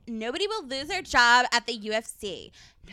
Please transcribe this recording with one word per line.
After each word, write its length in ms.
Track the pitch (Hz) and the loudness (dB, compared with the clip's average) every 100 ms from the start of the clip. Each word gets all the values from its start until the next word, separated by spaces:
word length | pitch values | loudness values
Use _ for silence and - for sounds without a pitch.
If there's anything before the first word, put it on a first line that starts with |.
| - | -12
Nobody 400 | 226 220 285 403 | -8 -6 -4 -4
will 200 | 440 285 | -4 -8
lose 220 | 269 294 | -8 -6
their 140 | 381 | -8
job 440 | - 277 240 240 247 | 0 4 6 6 6
at 140 | 240 233 | 0 -2
the 60 | |
U 200 | 233 208 | -8 -4
F 140 | 214 - | -4 -6
C. 460 | - 202 156 80 - - _ - | -10 -10 -10 -14 -20 -20 _ -20